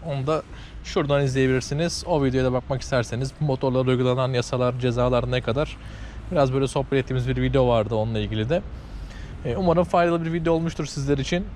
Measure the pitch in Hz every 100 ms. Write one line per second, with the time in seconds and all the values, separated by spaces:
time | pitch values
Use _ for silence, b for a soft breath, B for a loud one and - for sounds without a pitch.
0 | 160 139 131 156 - B B B - 185
1 | 143 143 139 135 131 131 - 143 170 -
2 | - 160 135 131 127 127 - 131 - 127
3 | 113 127 131 - 151 131 135 127 127 123
4 | 127 127 127 123 - 127 123 123 123 120
5 | 123 123 123 123 120 123 151 - B B
6 | B B - 170 135 135 135 143 131 135
7 | - 127 123 135 127 135 123 117 107 110
8 | 110 110 104 107 113 175 - - B B
9 | B B B B 156 175 180 165 175 180
10 | 170 170 165 170 165 165 165 - 147 147
11 | 135 135 131 175 202